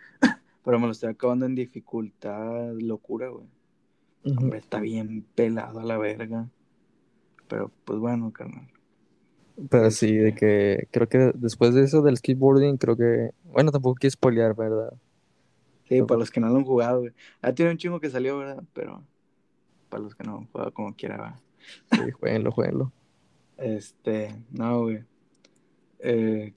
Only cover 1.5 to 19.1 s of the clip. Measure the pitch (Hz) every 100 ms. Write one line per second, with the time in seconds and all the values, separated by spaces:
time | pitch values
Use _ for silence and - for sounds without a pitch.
1.5 | 127 123 123 - 117 110 - - 104 110
2.5 | 117 120 113 113 107 - 113 127 120 120
3.5 | _ _ _ _ _ _ _ - 131 127
4.5 | 107 - 110 107 113 107 110 - - 117
5.5 | 113 110 113 113 113 107 110 113 113 117
6.5 | - _ _ _ _ _ _ _ _ -
7.5 | 110 101 - - 107 117 120 113 110 -
8.5 | - - _ _ _ _ _ _ _ _
9.5 | - 147 127 113 110 107 107 107 107 107
10.5 | 104 101 98 - - 117 127 131 - 120
11.5 | - 120 123 139 156 147 127 - 131 135
12.5 | 139 143 135 - 117 117 117 117 - 175
13.5 | - 151 143 127 123 139 - 131 117 113
14.5 | 110 110 110 113 - _ _ _ _ _
15.5 | _ _ _ - 127 113 117 113 - 113
16.5 | 127 131 127 117 127 120 - - _ 120
17.5 | 127 170 165 175 175 151 127 131 139 139
18.5 | 135 175 - - - 143